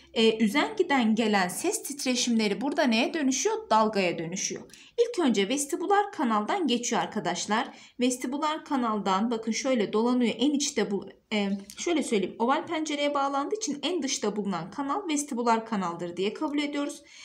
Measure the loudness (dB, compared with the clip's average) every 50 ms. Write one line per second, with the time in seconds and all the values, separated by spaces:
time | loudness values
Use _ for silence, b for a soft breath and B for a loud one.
0 | B B B 4 4 6 6 4 4 2 4 2 0 2 2 0 2 4 4 4
1 | 4 4 4 4 4 4 4 4 2 0 -2 -2 -2 -2 -2 -2 -4 -8 -8 -4
2 | -2 0 0 0 2 2 2 2 2 2 0 0 -2 -2 0 2 2 4 4 2
3 | 2 2 0 0 0 0 2 2 0 0 0 -2 0 2 4 4 4 4 2 2
4 | 0 0 0 -2 -4 -6 -4 -4 -4 -6 -6 -8 -12 -16 B B B B B B
5 | 0 2 0 0 2 2 4 2 2 2 0 -2 -2 -4 -4 -2 0 2 4 4
6 | 2 2 -2 -2 0 0 0 0 0 0 -2 0 0 0 0 0 0 0 -2 -2
7 | -2 -2 -4 -4 -4 -4 -4 -4 -2 0 0 0 -2 -4 B B B B B B
8 | 0 0 0 0 -4 -4 -2 -2 -2 -2 -2 -4 -4 -4 -2 0 0 0 -2 0
9 | 0 2 2 2 2 0 -2 -2 -2 -2 -2 -2 0 0 2 2 2 2 2 2
10 | 2 2 2 2 2 2 2 2 2 2 2 0 0 -2 0 -2 0 0 -2 -4
11 | -6 -8 -14 _ _ -4 -2 0 0 0 -2 -4 -6 -10 -12 -6 -2 0 0 0
12 | 0 0 0 0 0 -2 -2 -2 0 0 0 0 -2 -4 -4 -4 -4 -2 -2 0
13 | 0 0 0 0 0 0 0 -2 -2 -2 -4 -4 -4 -4 -4 -4 -2 -2 -2 -2
14 | -2 -2 -2 -2 -2 -2 -2 -2 -2 -2 -4 -4 -6 -8 -8 -6 -4 -4 -4 -4
15 | -2 -2 -2 -2 -2 -4 -4 0 2 2 2 2 0 -2 -4 -2 -2 -2 -4 -6
16 | -6 -6 -4 -2 -2 -2 -2 -2 -4 -4 -2 -2 -2 -2 -2 -4 -4 -4 -6 -10
17 | -16 B B B